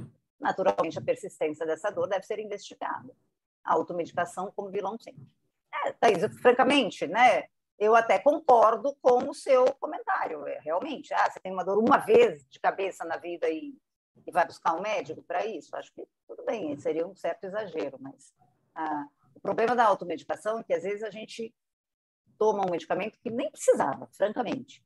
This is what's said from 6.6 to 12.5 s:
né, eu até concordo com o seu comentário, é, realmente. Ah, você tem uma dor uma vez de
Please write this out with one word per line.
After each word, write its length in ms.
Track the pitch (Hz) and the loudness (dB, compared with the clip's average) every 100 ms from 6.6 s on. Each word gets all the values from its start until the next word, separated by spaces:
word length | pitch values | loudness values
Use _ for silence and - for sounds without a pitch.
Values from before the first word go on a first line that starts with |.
| - 285 185 - 151 | 4 4 2 -4 -2
né, 380 | 208 247 165 - _ _ - | 4 6 4 -2 _ _ 0
eu 160 | 208 226 | 4 6
até 240 | 226 196 | 6 4
concordo 760 | 285 320 - 233 214 226 277 - | 4 4 6 8 8 4 -4 2
com 280 | 254 247 277 | 4 4 2
o 40 | |
seu 320 | 277 - 254 254 - | -6 2 4 4 0
comentário, 680 | 302 349 453 - 185 151 143 | -8 -8 -4 -2 -4 -6 -10
é, 120 | 143 | -8
realmente. 520 | 151 175 302 202 - | -4 -4 -4 -10 -4
Ah, 140 | 208 196 | 0 0
você 100 | - | -2
tem 120 | 185 | -8
uma 120 | 185 175 | -6 0
dor 140 | 202 | 2
uma 180 | 233 226 | 4 4
vez 480 | 185 233 226 151 | 6 6 6 2
de 100 | _ | _